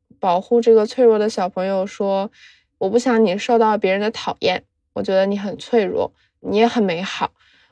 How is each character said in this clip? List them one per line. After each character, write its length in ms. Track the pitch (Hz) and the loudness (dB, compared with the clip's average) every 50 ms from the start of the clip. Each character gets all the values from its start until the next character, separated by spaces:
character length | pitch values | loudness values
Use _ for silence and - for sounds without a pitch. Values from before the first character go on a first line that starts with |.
| _ _ _ - | _ _ _ -4
保 220 | - 190 175 180 | -2 0 0 0
护 180 | 202 - 240 240 | 0 0 0 2
这 140 | 233 233 226 | 4 6 6
个 120 | 220 214 | 4 4
脆 200 | 226 - - 254 | 2 0 2 4
弱 120 | 233 220 | 4 4
的 120 | 214 208 220 | 4 0 -2
小 180 | - 220 185 | -2 -4 -6
朋 180 | 185 - 185 185 | -4 -4 -6 -4
友 220 | 190 196 190 190 | -2 -2 -4 -4
说 420 | 202 - - 202 196 196 196 196 226 _ _ - - _ _ _ _ _ - | -6 -6 -6 -4 -2 -2 -2 -4 -6 _ _ -20 -20 _ _ _ _ _ -6
，“我 100 | 190 190 | -4 0
不 100 | 208 240 | 0 0
想 240 | 240 262 233 226 226 | 2 2 2 2 2
你 140 | 185 180 | 2 0
受 200 | 208 - - 240 | -2 0 0 2
到 200 | 226 226 214 214 | 4 4 2 0
别 160 | 208 208 185 190 | 0 0 -2 -2
人 80 | 202 | 0
的 100 | 208 220 | -2 -4
讨 240 | 226 - - 190 - - | -6 -6 -8 -10 -8 -4
厌， 200 | - 180 185 190 _ _ _ _ _ _ - | -2 -2 -2 -4 _ _ _ _ _ _ -10
我 80 | - | -8
觉 120 | 196 208 190 | -4 0 0
得 120 | 190 190 | 0 2
你 120 | 196 202 | 0 -2
很 200 | 202 196 202 165 | -4 -6 -8 -10
脆 280 | 135 - - - 233 196 | -10 -8 -2 0 0 0
弱， 260 | 180 - - 95 - _ _ _ _ _ _ | 0 -2 -4 -4 -4 _ _ _ _ _ _
你 160 | - 190 196 | -8 -2 0
也 100 | 208 226 | 2 2
很 160 | 233 - 247 208 | 2 2 0 0
美 180 | 190 170 170 | 0 -2 -4
好， 300 | 196 - - - - - _ _ _ _ _ _ _ _ | -6 -8 -6 -6 -8 -8 _ _ _ _ _ _ _ _